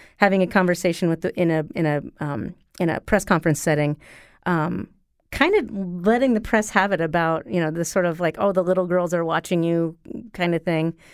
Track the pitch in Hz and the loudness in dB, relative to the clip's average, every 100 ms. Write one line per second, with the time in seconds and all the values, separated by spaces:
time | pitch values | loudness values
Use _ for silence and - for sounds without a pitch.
0 | - - 202 190 185 190 180 175 180 170 | -16 0 2 4 2 2 2 2 0 0
1 | 175 160 185 - 170 160 156 - 160 147 | 0 0 -2 0 0 0 -2 -2 -2 -2
2 | - - 147 135 - - _ - 170 - | -4 -8 -8 -6 -8 -10 _ -4 -2 -2
3 | - 202 - 170 160 151 - 147 147 143 | 0 0 2 0 2 0 0 0 0 -2
4 | - - - _ - 170 156 180 - _ | -10 -20 -20 _ -2 0 0 -4 -8 _
5 | _ _ - - 311 415 247 208 185 175 | _ _ -8 0 2 2 0 -6 -6 -2
6 | 185 240 262 220 240 220 214 202 196 180 | 2 2 4 2 2 0 0 0 2 0
7 | 165 170 165 160 - 185 156 165 165 196 | 0 0 0 0 -2 -2 0 -2 -2 0
8 | 175 165 175 160 202 185 175 185 180 180 | 0 0 -2 0 0 2 2 2 2 0
9 | 175 175 165 160 - 175 165 170 165 165 | 0 0 0 -2 0 0 2 0 -2 -6
10 | - - 240 - 175 170 170 165 160 165 | -14 -14 -12 -4 0 0 0 -2 -2 -4
11 | - | -14